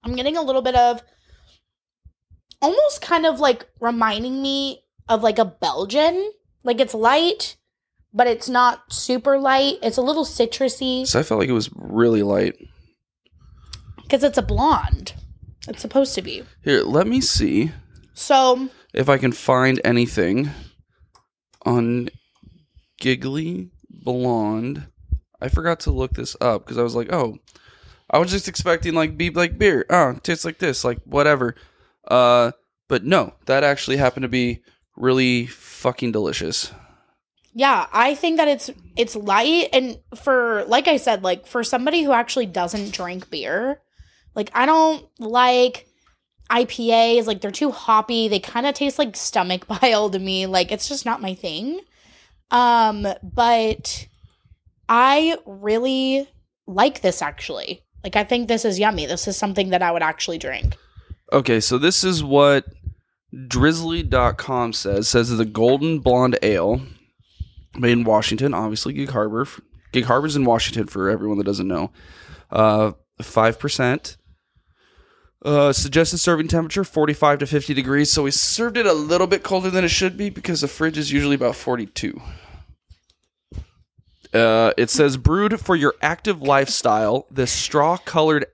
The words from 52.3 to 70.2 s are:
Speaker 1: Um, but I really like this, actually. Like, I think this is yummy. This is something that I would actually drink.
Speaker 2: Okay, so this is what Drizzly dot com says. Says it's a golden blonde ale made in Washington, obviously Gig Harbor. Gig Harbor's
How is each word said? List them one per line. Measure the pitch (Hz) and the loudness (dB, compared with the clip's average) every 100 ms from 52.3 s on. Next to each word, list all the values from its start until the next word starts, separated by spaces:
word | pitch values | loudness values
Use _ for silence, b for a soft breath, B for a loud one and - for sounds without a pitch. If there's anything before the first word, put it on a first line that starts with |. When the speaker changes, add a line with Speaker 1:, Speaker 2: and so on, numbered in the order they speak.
| b _ | b _
Speaker 1:
Um, | 240 240 233 220 208 202 185 | 2 4 4 2 0 -6 -6
but | 185 240 233 233 220 214 - - - _ _ _ _ _ _ _ - | -10 -2 2 2 2 -4 -8 -12 -14 _ _ _ _ _ _ _ 0
I | 233 262 285 320 330 - | 4 6 4 2 -2 -8
really | 196 208 226 254 262 262 269 277 _ _ _ - | -10 -2 0 0 -2 0 0 -2 _ _ _ -8
like | 190 254 - | 2 2 2
this, | 190 170 | -2 -2
actually. | 147 - - 131 - - _ - | -6 -8 -12 -10 -10 -14 _ -16
Like, | 202 208 | -4 -2
I | |
think | 202 240 226 | 0 -2 0
this | 226 226 | 0 0
is | 185 | 0
yummy. | 208 190 147 | 0 0 -6
This | 170 - | -4 -4
is | 190 | -4
something | 208 196 190 | -4 -2 0
that | 180 | 0
I | 175 | 0
would | 170 | 0
actually | 160 156 - 165 | -2 -4 -6 -6
drink. | 135 131 - - b b b b _ | -8 -6 -6 -6 b b b b _
Speaker 2:
Okay, | 139 123 113 | 0 2 0
so | - 127 | 2 2
this | 156 185 | 2 2
is | 190 170 | 0 -2
what | 147 139 143 139 - - - - _ _ _ 131 127 | 2 4 6 4 0 -16 -16 -16 _ _ _ -18 -6
Drizzly | 120 143 165 165 165 | 2 2 2 -4 -6
dot | 160 131 120 - | 0 2 2 -2
com | - 127 117 | -4 -4 -2
says. | 110 98 101 110 | -4 -2 -2 2
Says | 123 117 | 2 2
it's | 113 | 0
a | 110 | -2
golden | 107 117 139 156 156 | 2 2 2 0 0
blonde | 127 123 127 120 | 2 4 2 2
ale | - 98 90 127 131 B B _ _ _ - - - - | 0 2 0 -2 -6 B B _ _ _ -16 -16 -20 -2
made | 120 | 2
in | 120 | 2
Washington, | 117 107 110 110 139 | 2 2 0 -2 -2
obviously | 107 107 110 - | -2 -4 -6 -6
Gig | 143 139 | -6 -6
Harbor. | 127 107 110 139 - _ - _ | -4 -2 -4 -6 -10 _ -20 _
Gig | 127 123 | -4 2
Harbor's | 127 | 2